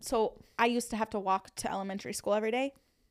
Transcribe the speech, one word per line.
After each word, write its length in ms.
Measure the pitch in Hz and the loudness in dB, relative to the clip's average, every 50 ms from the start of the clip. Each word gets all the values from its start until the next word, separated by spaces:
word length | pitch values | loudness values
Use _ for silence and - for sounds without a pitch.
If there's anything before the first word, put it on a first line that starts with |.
So 340 | - - 277 226 220 - - - - _ _ - | -6 0 2 2 2 2 0 -6 -20 _ _ 2
I 80 | 233 | 2
used 240 | 240 240 240 233 - | 4 4 2 -2 -2
to 60 | - | -2
have 120 | 208 220 220 | -2 -2 -2
to 80 | - 208 | -2 -2
walk 340 | 190 190 190 190 - - - | 0 2 0 0 0 -4 -12
to 140 | - - - | -8 -6 -4
elementary 420 | - 196 196 196 190 196 - - 208 | -4 -4 -4 -4 -6 -8 -8 -8 -8
school 220 | - - 208 202 | -4 0 2 2
every 160 | 214 214 220 | 2 2 0
day. 220 | 226 247 269 277 277 _ _ _ _ _ _ _ | 0 0 0 -2 -4 _ _ _ _ _ _ _